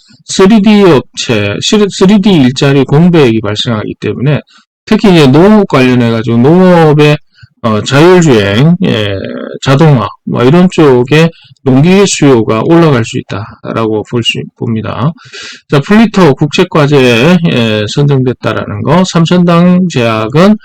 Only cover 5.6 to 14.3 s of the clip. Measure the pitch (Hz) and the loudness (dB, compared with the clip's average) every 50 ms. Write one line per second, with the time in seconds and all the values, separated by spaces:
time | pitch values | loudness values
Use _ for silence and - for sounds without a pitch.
5.6 | 196 - 160 135 127 127 123 123 120 117 113 113 110 117 117 120 120 147 170 185 | 2 0 0 0 0 0 0 0 0 0 -2 -2 -2 -2 0 0 2 2 4 4
6.6 | 185 180 180 170 160 156 147 151 147 147 147 - _ _ _ _ - - _ _ | 4 4 4 4 4 2 4 2 2 2 0 -2 _ _ _ _ -20 -20 _ _
7.6 | - 113 107 104 95 - 135 143 165 180 185 180 165 151 120 107 98 98 101 113 | -6 -4 -4 -4 -4 -2 0 2 4 4 4 4 4 2 2 2 0 0 0 0
8.6 | 143 170 175 - 185 - 120 110 104 101 98 95 - - - - - - 69 - | 2 0 0 0 -2 -2 -2 -2 -4 -4 -6 -8 -10 -10 -12 -12 -14 -14 -14 -8
9.6 | - 131 139 139 165 151 139 117 98 92 - _ - - - 120 120 131 165 180 | -2 0 0 2 2 2 2 2 0 -4 -8 _ -10 -6 -4 0 0 2 2 2
10.6 | 185 180 - 175 156 143 123 123 123 120 147 156 165 165 - _ - - - _ | 2 0 0 2 2 2 2 2 0 0 0 0 0 0 -2 _ -20 -20 -14 _
11.6 | - 135 131 135 151 180 190 202 202 190 - - 147 139 131 113 107 - 110 110 | -2 0 2 2 2 2 2 2 2 0 0 0 2 2 2 2 0 -2 -2 -2
12.6 | - - 170 170 165 156 139 117 113 - - 117 - - 107 101 107 - - - | 0 2 2 2 2 2 0 0 -2 -4 -8 -10 -10 -10 -10 -12 -12 -14 -16 -16
13.6 | - 120 120 113 113 110 110 107 101 - 120 120 113 - | -12 -8 -6 -4 -4 -4 -4 -6 -6 -6 -6 -6 -4 -6